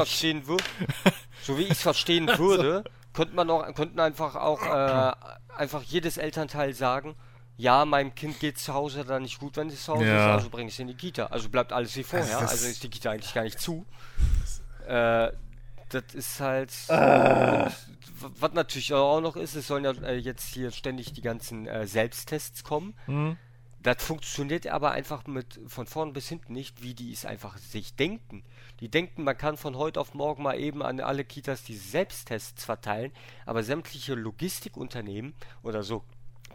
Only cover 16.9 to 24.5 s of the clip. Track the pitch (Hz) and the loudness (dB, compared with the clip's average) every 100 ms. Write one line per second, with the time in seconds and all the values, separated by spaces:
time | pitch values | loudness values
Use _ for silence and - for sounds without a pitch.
16.9 | 160 139 135 131 - - - - - - | 6 10 10 8 8 6 4 2 -2 -12
17.9 | - - - 131 120 156 165 - 135 - | -18 -16 -12 -12 -2 0 2 0 -2 0
18.9 | 139 139 156 165 170 165 151 135 143 139 | 4 6 4 2 -4 -6 -6 -2 0 0
19.9 | 123 - 123 127 123 - 127 123 - 135 | 0 -2 -2 -2 -6 -8 -6 -6 -4 -4
20.9 | 131 117 131 113 117 - 113 110 110 104 | -4 -8 -6 -4 -4 -6 -8 -6 -4 0
21.9 | 107 117 - - 151 - - - 151 190 | 2 2 0 -6 -6 -6 -12 -4 -2 -2
22.9 | - - 147 156 170 - - - - 123 | -10 -4 0 0 -2 -10 -20 -20 -2 0
23.9 | 123 - 160 - - 139 | 0 -2 -6 -6 -4 -2